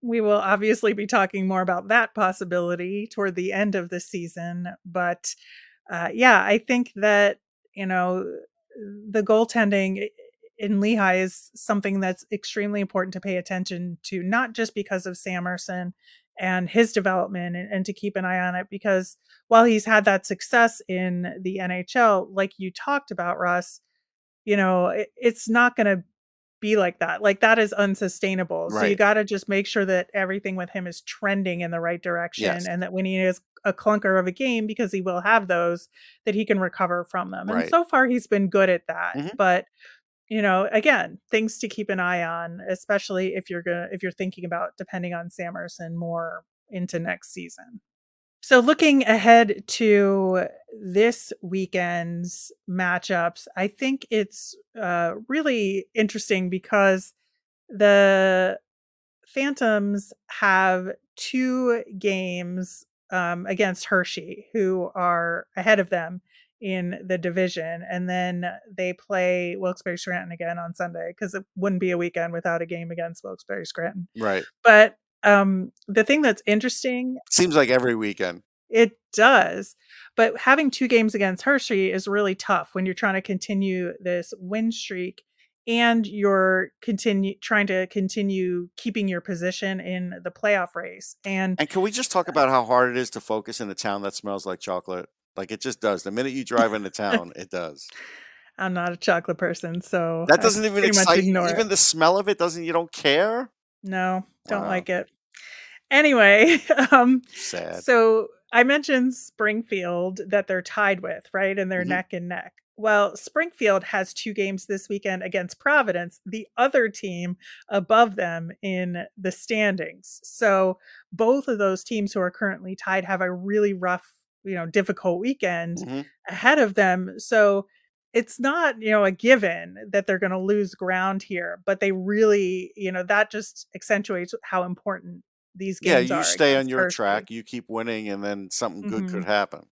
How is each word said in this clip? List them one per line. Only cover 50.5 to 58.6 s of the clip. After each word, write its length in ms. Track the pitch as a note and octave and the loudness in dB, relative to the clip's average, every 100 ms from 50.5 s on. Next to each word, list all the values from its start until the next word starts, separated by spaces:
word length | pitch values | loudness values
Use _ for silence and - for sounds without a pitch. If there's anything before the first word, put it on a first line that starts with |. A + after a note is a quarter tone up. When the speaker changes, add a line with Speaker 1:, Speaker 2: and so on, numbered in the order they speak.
| - _ A3+ | -8 _ -16
Speaker 1:
this 500 | G3+ F3+ A3+ A#3 - - | -4 2 2 2 -8 -10
weekend's 1080 | F#3 F#3+ F#3 F3+ F3 F3 E3+ E3+ F3 - - - - | -6 -4 -2 -2 -2 -2 -4 -6 -8 -10 -14 -16 -8
matchups, 800 | F3+ F#3 F3+ - F#3 E3+ E3+ - - | -2 0 -2 0 0 0 -4 -14 -4
I 120 | G3 | -4
think 400 | - C4 C4+ - | -2 -2 -2 -2
it's, 460 | A3 G3+ - - - _ A#3 | -2 -2 -6 -10 -10 _ -8
uh, 320 | F#3+ F3 E3+ G#3 A3 | -4 -2 -2 -4 -4
really 580 | C#4 D4+ B3 G3+ G3 - | -2 0 0 0 -2 -6
interesting 560 | - A3 G#3+ - F#3+ F#3 | 0 0 0 -2 -2 0
because 640 | F#3 - G#3+ G3 F#3 - _ _ _ _ _ _ | -4 0 4 4 4 -2 _ _ _ _ _ _
the 880 | G#3+ G#3 G3+ G3 F#3+ F#3+ F#3 F#3 G3 | 4 6 8 8 6 6 4 2 -2